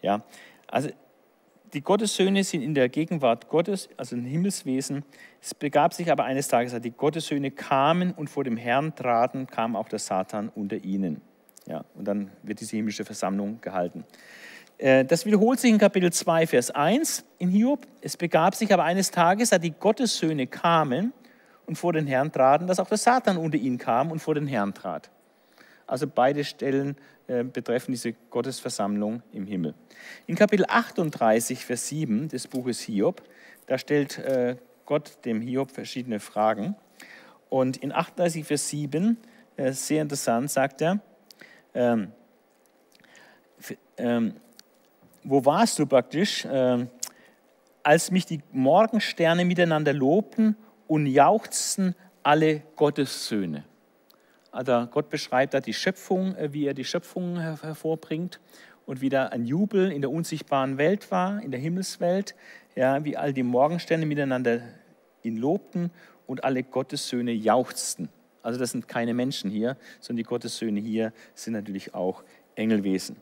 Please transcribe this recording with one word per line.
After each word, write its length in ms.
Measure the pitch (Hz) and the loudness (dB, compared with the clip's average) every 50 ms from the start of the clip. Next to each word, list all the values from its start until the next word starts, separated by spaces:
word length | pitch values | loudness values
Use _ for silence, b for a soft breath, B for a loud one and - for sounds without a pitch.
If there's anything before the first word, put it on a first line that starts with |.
| - | 0
Ja. 220 | 98 101 107 - B B B B B B B B | 0 -2 -2 -4 B B B B B B B B
Also 220 | - - 120 139 151 - _ _ _ _ _ _ _ _ _ _ _ _ _ _ - - | -4 -4 -2 -2 -2 -8 _ _ _ _ _ _ _ _ _ _ _ _ _ _ -12 -10
die 100 | 151 143 | -10 0
Gottessöhne 600 | - 190 208 226 202 - - 190 190 196 196 190 | 0 2 2 2 -2 2 2 2 4 4 2 0
sind 200 | - - 165 120 | 0 -2 -4 -2
in 120 | 143 156 | 0 2
der 140 | 139 127 123 | 2 2 2
Gegenwart 600 | - 151 160 165 185 156 139 120 117 117 - - | 2 -2 -2 -2 -2 2 2 2 2 2 -2 -2
Gottes, 420 | - 156 175 214 202 190 - - - | 0 0 0 0 -2 -6 -6 -12 -12
also 200 | - 131 120 123 | -12 -10 -8 -6
ein 80 | 123 120 | -6 -6
Himmelswesen. 800 | 123 139 165 180 202 190 - - 139 131 131 131 - 143 139 143 B B B B B B B | -4 -2 0 0 -2 -2 -4 -4 -4 -4 -2 -2 -4 -6 -8 -8 B B B B B B B
"Es 140 | B - - | B -16 -12
begab 400 | _ - 147 139 147 147 175 - | _ -6 2 2 4 4 4 2
sich 160 | - 175 165 | -2 0 0
aber 140 | 147 147 120 | 2 2 2
eines 240 | 120 135 139 147 - | -2 -2 -4 -2 2
Tages, 240 | - 120 120 123 120 | 2 2 2 0 -4
als 100 | 120 117 | -6 -8
die 80 | 120 | -8
Gottessöhne 640 | 117 - - 147 156 165 151 - 151 143 139 139 135 | -6 -2 -2 -2 -2 -2 -6 -4 -4 -4 -4 -4 -8
kamen 600 | - - - 143 135 135 147 165 180 180 180 170 | -10 -4 0 2 2 4 4 2 2 0 -2 -2
und 160 | - 151 143 | -4 -10 -8
vor 140 | - 151 156 | -6 -6 -4
dem 140 | 131 113 | -2 -4
Herrn 400 | 113 117 120 120 135 147 160 156 | -4 -2 0 0 0 0 -2 -6
traten, 500 | - 131 127 120 117 120 127 - 135 131 | -4 -2 0 2 2 2 0 -2 -6 -10
kam 300 | - - - 113 113 117 | -6 -4 -4 -2 -2 -2
auch 120 | 98 113 - | -4 -6 -6
der 100 | - 107 | -6 -8
Satan 480 | - - 104 92 95 - - 107 104 - | -4 -2 -2 -2 -2 -2 -6 -8 -8 -8
unter 300 | _ - 104 98 113 101 | _ -8 -8 -6 -6 -6
ihnen." 420 | - 92 95 98 95 87 78 - _ _ _ _ _ _ _ - _ | -6 -4 -2 -2 -2 -2 -4 -6 _ _ _ _ _ _ _ -20 _
Ja, 180 | - 76 71 - _ _ | -12 -12 -12 -12 _ _
und 120 | - 104 | -10 -6
dann 260 | 101 101 104 101 95 95 - - | -4 -4 -4 -4 -8 -12 -18 -10
wird 180 | 104 107 - | -10 -10 -10
diese 140 | 113 110 - | -8 -8 -6
himmlische 300 | 110 107 107 104 - 104 | -4 -4 -4 -6 -6 -10
Versammlung 560 | - 110 - - 95 98 98 101 101 110 117 | -10 -8 -6 -4 -2 -2 -2 -4 -4 -8 -8
gehalten. 420 | - - 92 92 90 87 - 85 - _ B B B B B B B B B B B B B _ | -10 -8 -4 -4 -4 -4 -6 -12 -16 _ B B B B B B B B B B B B B _
Äh, 260 | - 135 131 131 131 | 4 6 6 6 6
das 220 | 131 170 165 - | 4 2 0 2
wiederholt 340 | 208 208 196 202 226 269 - | 2 4 6 6 4 4 4
sich 100 | - 247 | 6 6
in 80 | 220 208 | 6 8
Kapitel 320 | 208 196 - 196 180 175 | 6 6 4 4 2 2
zwei, 360 | 170 - - - 165 165 165 | 2 0 0 2 4 4 4
Vers 240 | 160 - 123 123 - | 4 4 2 2 2
eins 520 | - 143 143 160 208 285 320 - - - - _ _ _ | 0 2 2 4 4 2 2 0 -4 -6 -8 _ _ _
in 120 | 180 180 | -2 2
Hiob. 360 | 180 208 220 254 294 - - - - _ | 4 4 4 4 2 -2 -4 -16 -20 _
"Es 160 | - 151 - | -10 -10 -6
begab 380 | - 175 165 - 160 165 190 190 | -4 -4 2 2 4 4 4 2
sich 180 | - 220 208 202 | 0 2 4 4
aber 120 | 175 156 | 4 4
eines 260 | 160 175 196 185 - | 2 2 2 0 0
Tages, 400 | - 180 170 170 190 208 240 220 | 2 4 4 4 4 4 4 2
da 80 | 214 185 | 2 2
die 140 | 165 170 151 | 2 -2 -6
Gottessöhne 760 | - - 196 214 - 269 208 - - - 160 156 147 127 | 0 2 2 2 2 0 -2 0 0 0 0 0 0 -4
kamen 680 | 123 - - - 170 170 165 156 143 123 147 196 240 - - b b b b b b b b b | -4 -6 -2 2 4 4 4 4 2 0 0 0 -2 -4 -8 b b b b b b b b b
und 100 | - 165 | -10 -10
vor 160 | - - 175 170 | -4 -2 0 0
den 140 | 156 156 | 0 -2
Herrn 260 | 139 131 127 139 156 - | 0 0 0 0 0 2
traten, 340 | - 131 131 139 156 175 | 4 6 6 6 6 4
dass 140 | 180 180 185 | 0 0 0
auch 80 | 185 - | 0 0
der 80 | 208 | 0
Satan 400 | 214 - 240 247 254 247 - 190 | 2 4 4 2 4 2 0 0
unter 220 | 170 160 160 147 156 | 0 0 0 -2 0
ihn 180 | - 135 123 | 0 -2 -4
kam 340 | 123 - - 117 120 143 170 | -2 -2 0 2 2 2 0
und 100 | 160 160 | -2 -6
vor 140 | - - 156 | -2 -2 -2
den 120 | 147 151 | -2 -2
Herrn 260 | 143 135 110 101 101 98 | -2 -2 -2 -2 -2 -4
trat." 380 | - - 95 82 69 - - _ _ _ _ _ b b b b b b b b b b | -6 -8 -8 -8 -8 -10 -16 _ _ _ _ _ b b b b b b b b b b
Also 200 | b - 131 151 | b -4 -4 -4
beide 380 | 135 - - 120 131 147 147 143 | -2 2 2 4 4 4 0 -4
Stellen, 520 | - - - - 139 135 135 139 143 143 B B B B B B | -6 -6 -6 -4 0 0 0 0 -2 -6 B B B B B B
äh, 180 | - 127 123 120 | -4 -2 -2 -2
betreffen 480 | 127 127 127 117 - 120 127 - - 131 | -2 -6 -8 -4 -2 -2 -2 0 -2 -6
diese 200 | 117 - 120 113 _ _ _ | -4 -4 -6 -8 _ _ _
Gottesversammlung 920 | - 120 120 135 127 - - 127 - - 107 101 104 104 104 104 110 120 - _ - | -6 -4 -4 -4 -6 -8 -8 -8 -4 -4 -2 -2 0 -2 -2 -2 -4 -6 -10 _ -12
im 140 | 107 95 | -12 -10
Himmel. 280 | 98 104 90 82 78 - _ _ B B B B B B B B | -6 -4 -4 -4 -4 -6 _ _ B B B B B B B B
In 80 | - 170 | -6 2
Kapitel 300 | 175 208 208 - 196 180 - | 4 4 4 4 2 0 2
achtunddreißig, 960 | 196 226 226 - - - 180 151 - - 123 110 110 117 117 - 127 123 - | 2 0 0 0 -4 -4 -4 -4 -2 0 2 4 4 4 2 -2 -8 -10 -6
Vers 240 | - 123 117 - - | -8 -6 -6 -6 -8
sieben 400 | 143 156 156 135 107 110 151 156 | -6 -6 -4 -2 -2 -2 -2 -4
des 180 | - 123 - | -8 -10 -10
Buches 340 | - - 131 123 127 113 - | -8 -8 -6 -4 -4 -6 -6
Hiob, 420 | - - 113 98 98 - 190 - - B B B B B B B B | -8 -6 -2 0 0 0 0 -2 -14 B B B B B B B B
da 100 | - 127 | -4 -4
stellt, 420 | 127 - - 147 147 143 135 - - | -4 -2 0 0 0 0 -2 -6 -8
äh, 380 | - 135 135 127 123 123 127 127 - _ _ _ _ | -4 -2 0 0 0 0 -2 -6 -12 _ _ _ _
Gott 380 | - 147 151 151 - - _ - | -4 -4 -4 -4 -6 -20 _ -6
dem 180 | 123 113 110 113 | -4 -4 -4 -4
Hiob 280 | 123 123 131 135 131 | -4 -4 -4 -4 -4
verschiedene 500 | - - 113 - - 127 120 127 110 104 | -8 -14 -12 -10 -10 -10 -8 -6 -6 -8
Fragen. 560 | - - - 104 107 110 110 101 101 160 208 - _ B B B B B B B B B B B B _ | -8 -8 -2 2 2 2 2 0 -2 -6 -6 -8 _ B B B B B B B B B B B B _
Und 300 | - 135 131 127 127 - | 0 0 2 0 -2 -4
in 140 | - 139 143 | -8 -4 -2
achtunddreißig, 540 | 151 175 - - - 180 170 160 165 151 | -2 -4 -4 -2 -2 -2 0 0 -4 -4
Vers 220 | - 151 143 - - | -4 -4 -4 -2 -4
sieben, 500 | - 147 147 139 135 156 185 226 233 226 B B B B B B _ | -6 -6 -6 -4 -2 0 2 2 0 0 B B B B B B _
äh, 160 | - 139 131 135 | -4 -2 -2 -2
sehr 300 | 131 - - 147 156 151 | -4 -4 -2 0 0 0
interessant, 480 | 147 143 131 - - 117 117 131 156 | -2 -4 -4 0 0 0 0 0 0
sagt 300 | - - 135 139 - - | 0 0 0 0 0 -2
er, 200 | 156 165 190 208 - _ _ _ _ _ B B B B B B B B _ | 0 0 0 -2 -4 _ _ _ _ _ B B B B B B B B _
ähm, 380 | 123 123 120 117 113 101 90 - _ _ _ _ _ _ _ _ _ _ _ _ _ _ _ _ _ b b b b b b b b b _ _ _ | 0 2 2 2 2 -2 -4 -10 _ _ _ _ _ _ _ _ _ _ _ _ _ _ _ _ _ b b b b b b b b b _ _ _
f-, 180 | - - - - _ _ _ | -14 -14 -14 -14 _ _ _
ähm, 380 | - 120 120 120 117 117 104 - - _ _ _ - - _ _ _ _ _ _ _ _ _ _ _ _ | -4 0 0 2 2 0 -2 -4 -6 _ _ _ -20 -20 _ _ _ _ _ _ _ _ _ _ _ _
"Wo 200 | - 135 143 120 | 2 2 4 4
warst 340 | 135 151 185 233 220 - - | 4 4 4 4 2 2 0
du 80 | 151 | 0
praktisch, 600 | 131 - 127 123 - - 147 202 208 - - - - | 4 4 4 4 4 0 0 0 0 -2 -4 -6 -2
ähm, 380 | 139 135 127 127 123 120 123 123 - - - B B B B B B B B B _ _ _ _ _ _ _ | 0 2 2 4 2 2 0 -4 -8 -14 -14 B B B B B B B B B _ _ _ _ _ _ _
als 280 | 147 151 170 - - | 4 4 6 4 2
mich 140 | 180 185 175 | 0 0 0
die 160 | - 165 151 - _ - | -2 -8 -8 -8 _ -2
Morgensterne 920 | 135 131 135 156 185 226 220 - 214 - - - - 170 160 170 175 180 | 0 2 6 6 6 4 4 2 -2 -2 -2 0 2 4 4 4 4 4
miteinander 480 | 180 180 170 175 170 160 151 156 147 139 | 2 4 4 4 4 4 2 2 2 2
lobten 640 | 147 131 135 156 208 214 - - - 220 220 214 B B B B B _ | 2 2 4 4 4 2 0 0 2 2 2 2 B B B B B _
und 200 | _ 156 151 151 | _ 0 2 2
jauchzten 880 | 143 131 143 143 160 202 226 - - - - - - - - 190 185 175 b b b b _ _ | 4 6 8 8 8 6 4 0 -4 -6 -6 -4 -4 -2 0 0 -2 -2 b b b b _ _
alle 400 | 139 147 156 156 156 156 151 147 - _ | 4 4 6 6 4 2 0 -4 -14 _
Gottessöhne?" 880 | - 151 147 143 - 143 127 - - - - - 107 98 87 78 71 - - _ _ _ _ _ _ _ _ _ b b b b b b b | 2 2 2 2 0 -2 -2 -4 -10 -8 -4 -4 -2 -2 -4 -6 -8 -12 -16 _ _ _ _ _ _ _ _ _ b b b b b b b
Also 380 | - 117 127 131 123 120 120 117 | -10 -8 0 2 2 2 2 0
Gott 200 | - 147 147 - | -4 -4 -4 -2
beschreibt 420 | - 147 - - - 127 135 139 - | -6 -8 -6 0 2 2 2 2 0
da 80 | 135 | -4
die 140 | 131 - 107 | -4 -4 -6
Schöpfung, 600 | - - 185 185 - - - 196 185 185 190 185 | -4 -2 -4 -4 -4 -4 -4 -2 -2 -2 -4 -4
äh, 160 | - 156 147 139 | -6 -6 -6 -4
wie 120 | 151 147 | -4 -4
er 60 | 139 139 | -4 -4
die 120 | 135 127 | -6 -8
Schöpfung 540 | - - 175 175 - - 190 180 175 175 175 | -6 -6 -6 -6 -6 -8 -6 -6 -4 -4 -4
her-, 200 | 165 165 156 151 | -6 -6 -8 -8
hervorbringt 800 | - 156 156 - - 160 160 160 - - 156 156 175 185 - - B B B B B B B B B | -10 -12 -12 -8 -4 -4 -4 -4 -4 -8 -6 -6 -6 -8 -10 -14 B B B B B B B B B
und 160 | - 139 127 135 | -12 -8 -4 -2
wie 80 | 135 | 0
da 160 | 127 135 131 | 0 0 0
ein 180 | 107 - 120 120 | 0 -4 -4 -4
Jubel 480 | 117 135 175 208 202 - 196 185 196 165 | -2 0 0 0 0 2 2 2 2 0
in 80 | 143 | -2
der 100 | 139 135 | -4 -2
unsichtbaren 680 | 131 165 165 - 165 147 - _ 143 135 131 131 135 135 | -2 -4 -4 -4 -6 -10 -6 _ 0 0 0 0 0 0
Welt 320 | 147 165 196 202 - - | 2 2 2 0 -4 -4
war, 320 | 196 185 180 190 202 208 226 | -2 -2 -2 -2 -4 -6 -6
in 80 | - | -8
der 100 | 131 127 | -8 -6
Himmelswelt, 720 | 135 165 175 185 190 - - - - 170 180 196 196 - - B B B B B B B _ | -4 -4 -4 -4 -4 -6 -6 -2 -2 0 0 0 -2 -6 -12 B B B B B B B _
ja, 300 | - 127 127 135 139 156 | 0 2 2 2 0 -2
wie 140 | 147 139 - | -4 -4 -4
all 160 | 151 147 135 | -4 -4 -2
die 80 | 131 127 | -2 -2
Morgensterne 640 | 123 123 123 135 151 170 170 - - 165 160 160 | 0 4 4 4 4 2 -2 -2 -2 -2 -2 0
miteinander 560 | 151 147 147 143 135 131 127 127 120 117 117 117 - - - _ _ _ _ _ _ _ _ _ | -2 -2 -2 -2 -2 -2 0 0 0 0 0 -4 -10 -20 -20 _ _ _ _ _ _ _ _ _
ihn 140 | 117 113 | -6 -4
lobten 540 | 110 120 139 170 202 - - - 180 175 170 B B B B B B B | -2 0 0 -2 -2 -4 -6 -6 -4 -4 -4 B B B B B B B
und 180 | - 131 127 - | -10 -10 -4 -2
alle 180 | 135 135 127 127 | -2 -2 -2 -4
Gottessöhne 680 | - - 127 - - - 139 - - - 123 120 120 117 | -4 -4 -4 -4 -4 -6 -8 -8 -4 -4 -4 -2 -2 -4
jauchzten. 760 | 110 107 107 107 123 123 - - - - - - - - - _ _ _ _ _ _ _ | 0 2 4 4 4 2 0 -6 -8 -8 -8 -6 -8 -10 -12 _ _ _ _ _ _ _
Also 160 | 117 120 123 | -8 -4 -4
das 120 | 131 117 | -4 -4
sind 180 | - 127 110 - | -4 -8 -10 -6
keine 240 | - 123 117 120 117 | -6 -4 -2 -2 -2
Menschen 380 | 123 123 131 143 - - 98 | -2 -2 -2 -4 -6 -6 -6
hier, 260 | 101 104 110 120 135 B B B B B | -4 -2 -2 -4 -4 B B B B B
sondern 240 | B - 123 117 110 | B -8 -6 -6 -4
die 40 | - | -4
Gottessöhne 520 | 120 120 117 117 - - 120 113 104 101 | -6 -6 -6 -8 -8 -6 -4 -4 -4 -4
hier 320 | 104 117 107 110 110 110 110 B B B B | -4 -4 -2 -2 -2 -4 -6 B B B B
sind 180 | - - 113 113 | -14 -10 -8 -8
natürlich 420 | 107 101 107 98 98 - - - | -8 -6 -8 -10 -10 -10 -10 -8
auch 300 | 92 90 92 92 - - b b b b b _ | -4 -4 -4 -4 -6 -12 b b b b b _
Engelwesen. 600 | - 107 113 110 104 98 98 95 92 - - - - | -4 0 2 2 2 2 0 -2 -2 -4 -8 -14 -16